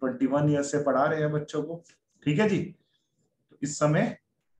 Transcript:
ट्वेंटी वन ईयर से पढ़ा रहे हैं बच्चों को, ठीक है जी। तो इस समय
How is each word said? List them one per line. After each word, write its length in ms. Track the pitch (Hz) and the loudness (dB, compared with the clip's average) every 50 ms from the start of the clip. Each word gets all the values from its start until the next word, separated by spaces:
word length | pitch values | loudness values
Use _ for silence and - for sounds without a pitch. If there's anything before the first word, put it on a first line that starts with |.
ट्वेंटी 260 | 135 123 120 - 135 | -6 -4 -2 0 0
वन 240 | 127 139 147 151 151 | 0 2 2 2 2
ईयर 120 | 147 143 | 2 2
से 200 | 143 - 151 143 | 0 0 -2 -2
पढ़ा 220 | - 135 127 127 147 | 0 0 2 2 2
रहे 160 | 151 160 156 | 2 0 0
हैं 120 | 151 151 | -2 -2
बच्चों 300 | 147 151 147 - - 151 | -2 -4 -6 -6 -6 -6
को, 220 | 147 156 170 170 - _ _ _ _ _ _ _ - | -6 -6 -8 -12 -14 _ _ _ _ _ _ _ -2
ठीक 140 | 147 147 175 | 0 2 2
है 100 | 214 202 | 2 2
जी। 100 | 196 143 - - - _ _ _ _ _ _ _ _ _ _ _ _ _ _ _ | 2 0 -2 -4 -10 _ _ _ _ _ _ _ _ _ _ _ _ _ _ _
तो 80 | _ - | _ -8
इस 160 | - - - - | -6 -6 -2 0
समय 400 | 151 147 156 180 233 240 - - _ _ _ _ _ _ _ | 2 2 2 2 0 0 -4 -8 _ _ _ _ _ _ _